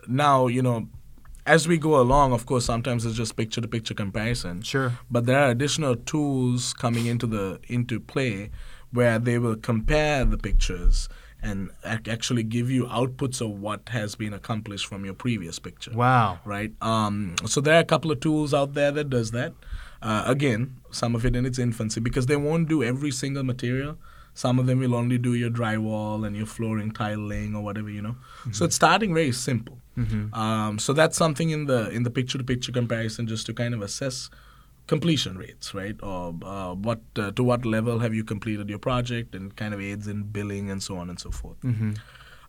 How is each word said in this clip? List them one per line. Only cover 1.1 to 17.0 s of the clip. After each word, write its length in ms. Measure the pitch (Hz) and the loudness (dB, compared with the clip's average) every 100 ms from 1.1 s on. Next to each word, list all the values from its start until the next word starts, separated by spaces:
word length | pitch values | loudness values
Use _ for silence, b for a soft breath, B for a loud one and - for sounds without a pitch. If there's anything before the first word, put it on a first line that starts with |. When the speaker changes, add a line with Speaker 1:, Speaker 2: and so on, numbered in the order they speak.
| - - - - | -20 -16 -6 4
Speaker 1:
as 200 | 160 165 | 6 6
we 120 | 170 | 2
go 200 | 156 147 | 6 6
along, 340 | 123 143 135 | 8 8 6
of 120 | 120 - | 4 2
course, 180 | 127 117 | 0 2
sometimes 400 | 117 127 120 117 | 0 0 0 0
it's 100 | 113 | -2
just 200 | 113 - | -4 -2
picture-to-picture 580 | 110 117 110 117 - | -4 -2 -2 -2 -4
comparison. 640 | 107 104 107 110 120 90 87 | -4 -4 -2 -2 -2 -4 -6
Speaker 2:
Sure. 300 | - 139 127 123 - | -2 0 0 -2 0
Speaker 1:
But 140 | 123 120 | 0 4
there 120 | 135 | 6
are 120 | 143 | 6
additional 460 | 120 143 - 143 120 | 4 2 0 0 0
tools 760 | - 156 147 131 123 123 123 | 0 0 2 2 2 2 -2
coming 320 | - 123 117 117 | -2 0 0 0
into 200 | 120 117 | 0 0
the, 320 | 107 98 85 - | -2 -2 -6 -4
into 300 | 123 120 110 | -2 0 -4
play 520 | - 143 127 98 104 B B B B | -4 -2 -2 -2 -6 B B B B
where 260 | 120 120 113 | 2 4 4
they 200 | 120 120 | 2 2
will 180 | 117 110 | 2 0
compare 680 | - 113 113 151 151 143 | 0 0 4 4 4 4
the 120 | 113 104 | 4 2
pictures 720 | 101 95 - 90 101 - - B B B | 2 2 2 2 4 4 2 B B B
and 280 | 113 98 98 - | -4 -4 -6 -8
ac-, 260 | - 110 107 | -6 -4 -2
actually 320 | 113 - 123 | -4 0 0
give 280 | 113 120 120 | 0 0 2
you 140 | 131 | 2
outputs 560 | 120 113 131 127 135 127 | 0 0 -2 0 -4 -2
of 180 | 113 101 | -4 -4
what 300 | 104 107 - | -4 -6 -4
has 260 | 120 104 | -4 -4
been 200 | - 104 | -4 -6
accomplished 520 | 101 - 110 107 98 - | -6 -6 -6 -6 -8 -8
from 200 | 101 95 | -8 -10
your 80 | |
previous 440 | 95 123 113 82 - | -6 -2 -2 -4 -10
picture. 340 | 87 - - | -12 -14 -6
Speaker 2:
Wow. 460 | 113 123 127 104 87 | 2 4 6 4 0
Speaker 1:
Right? 280 | 101 101 107 - | -6 -6 -6 -4
Um, 520 | 110 113 | -2 0